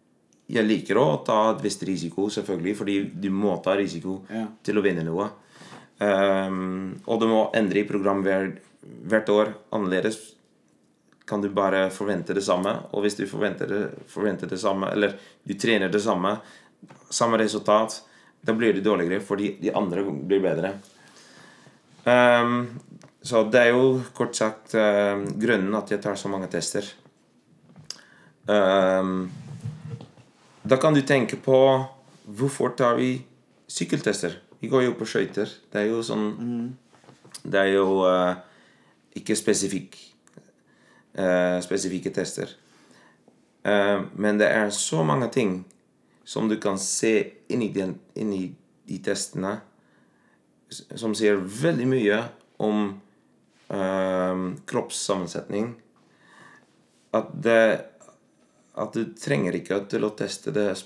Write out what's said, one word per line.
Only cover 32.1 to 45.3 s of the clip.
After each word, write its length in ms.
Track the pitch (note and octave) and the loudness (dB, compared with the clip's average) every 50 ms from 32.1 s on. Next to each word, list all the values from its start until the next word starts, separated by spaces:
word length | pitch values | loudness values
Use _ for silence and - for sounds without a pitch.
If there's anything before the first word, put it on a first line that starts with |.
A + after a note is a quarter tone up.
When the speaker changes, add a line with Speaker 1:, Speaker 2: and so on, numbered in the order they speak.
| - _ _ | -20 _ _
Speaker 1:
hvorfor 500 | G#2+ G#2 G#2+ C3 C#3 C3 - B2 B2 A#2+ | -16 -4 -4 -2 -2 0 -2 -2 -2 0
tar 200 | - C3 A#2+ A#2+ | 2 2 2 2
vi 280 | B2 B2+ B2+ B2+ B2+ B2+ - _ _ _ _ _ _ _ - | 2 0 0 -2 -4 -8 -14 _ _ _ _ _ _ _ -12
sykkeltester? 680 | - - - - D3+ C#3+ - A2 G2 - - E2+ E2 - - _ - _ | -8 -6 -4 -2 -2 -2 0 -2 -2 -2 -4 -6 -6 -10 -16 _ -14 _
Vi 80 | - A2+ | -4 0
går 160 | - B2+ B2+ B2 | 2 2 2 2
jo 60 | - - | 0 -4
på 80 | A2 - | -6 -4
skøyter. 400 | - A2+ G2 - - G2 G#2+ G#2+ - - _ _ | -2 -2 -2 -2 -4 -4 -6 -6 -8 -14 _ _
Det 80 | - G#2 | -4 -2
er 60 | G#2 G#2+ | 0 0
jo 120 | A#2 A2+ | 0 -2
sånn, 240 | A#2 A#2 A2+ G#2+ G#2+ G#2 G#2+ - | -4 -4 -2 -2 -2 -4 -4 -6
Speaker 2:
Mm. 360 | A#2 A#2+ A#2+ A#2 A#2 B2 B2+ C3 _ _ - _ _ - - _ - - - - | -6 -6 -6 -6 -6 -8 -10 -14 _ _ -20 _ _ -20 -20 _ -20 -20 -18 -14
Speaker 1:
det 180 | - E2 - G2 | -6 -2 0 2
er 120 | G2 G2 G2 | 4 4 4
jo, 300 | G2 G2 F#2+ F#2+ F#2+ F#2 | 4 4 4 2 4 4
eh, 280 | F#2 F#2 F#2 F2+ F2+ F2+ F#2 - - - - - _ _ _ _ _ _ _ _ _ - | 4 4 4 2 0 0 -4 -8 -18 -20 -20 -20 _ _ _ _ _ _ _ _ _ -16
ikke 200 | - - - G#2+ | -10 -4 -4 -4
spesifikk, 600 | - - A#2 G#2 - G2+ F#2+ G2 F2 - - - - - - _ _ _ _ _ - - _ _ _ _ _ _ _ _ _ _ _ _ _ - | 0 0 0 0 0 0 -2 -4 -6 -8 -12 -18 -20 -20 -20 _ _ _ _ _ -20 -20 _ _ _ _ _ _ _ _ _ _ _ _ _ -6
eh, 460 | - F#2+ F#2 F2+ F2+ F2+ F2+ F2+ F2+ | -2 0 2 2 2 2 2 0 -2
spesifikke 520 | F2+ - - D#2+ F#2 F#2+ F#2 F2+ E2+ F#2+ - | -2 -2 -4 -2 -2 -4 -4 -4 -6 -4 -4
tester. 340 | G2+ F2+ - - - - - - - _ _ _ _ _ _ - - _ _ _ _ _ _ _ _ _ _ _ _ - | -4 -4 -4 -6 -8 -8 -10 -12 -18 _ _ _ _ _ _ -20 -20 _ _ _ _ _ _ _ _ _ _ _ _ -2
Eh, 380 | G2 G#2 G2+ G2 G2+ G2+ G2 F#2+ - - | 0 2 2 4 2 2 0 -2 -6 -6
men 220 | - G#2 G#2+ G#2 G#2 | -2 0 0 2 4
det 100 | G#2 - | 4 4
er 200 | - A2 G#2+ G2+ | 4 2 0 0
så 340 | G2+ - - - D#3 D#3+ D#3+ | -2 -4 -4 -2 -2 0 0
mange 260 | D#3 D3 C3+ B2 A2+ | 2 0 0 0 -2